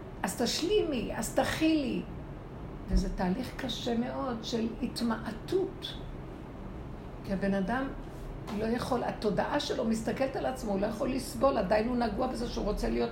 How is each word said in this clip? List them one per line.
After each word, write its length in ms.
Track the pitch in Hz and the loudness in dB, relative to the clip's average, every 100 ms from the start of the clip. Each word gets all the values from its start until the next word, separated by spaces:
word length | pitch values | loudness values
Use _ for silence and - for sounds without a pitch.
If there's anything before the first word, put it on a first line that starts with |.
| - - | -10 -6
אז 180 | - - | -4 0
תשלימי, 680 | 233 - 339 427 330 254 190 - | 0 2 4 4 4 2 -2 -2
אז 200 | - - | -2 2
תכילי. 680 | - - 320 311 247 190 - - - - - - - - - | 2 4 4 4 2 -2 -4 -8 -10 -10 -10 -10 -10 -8 2
וזה 220 | 185 185 - | 4 4 2
תהליך 360 | 185 190 254 - | 2 0 -2 -4
קשה 400 | 262 - 247 226 | -4 -2 0 0
מאוד 400 | 247 262 269 226 | 0 -2 -2 -2
של 240 | - 226 226 - | -2 0 0 -2
התמעטות. 1120 | 262 - 233 220 - - - 381 349 - - - - - - - - - - - - - - - | -4 0 0 0 -2 -6 0 2 2 -4 -8 -8 -8 -8 -10 -10 -10 -10 -10 -8 -8 -10 -10 -8
כי 100 | - | -4
הבן 200 | 190 196 | 0 2
אדם 340 | 196 185 247 277 - - - - - - 208 | 2 2 0 -2 -4 -8 -10 -8 -8 -6 -2
לא 80 | 220 | 0
יכול, 380 | 233 - 240 | 0 2 0
התודעה 560 | - - 214 185 - 294 | 0 0 2 2 2 2
שלו 260 | - 269 226 | 0 0 2
מסתכלת 500 | 220 - 233 269 349 | 2 0 0 0 0
על 100 | 262 | -2
עצמו, 260 | 262 214 | -2 0
הוא 80 | 190 | 2
לא 60 | 208 | 2
יכול 240 | - 254 | 0 0
לסבול, 480 | 262 - - 269 262 | 0 -2 4 4 6
עדיין 300 | 180 214 226 | 4 4 4
הוא 100 | 247 | 2
נגוע 300 | 233 202 254 | 2 2 0
בזה 200 | 233 240 | 0 -2
שהוא 180 | 233 202 | -2 0
רוצה 240 | 208 233 | 0 2
להיות 200 | 233 233 | 2 0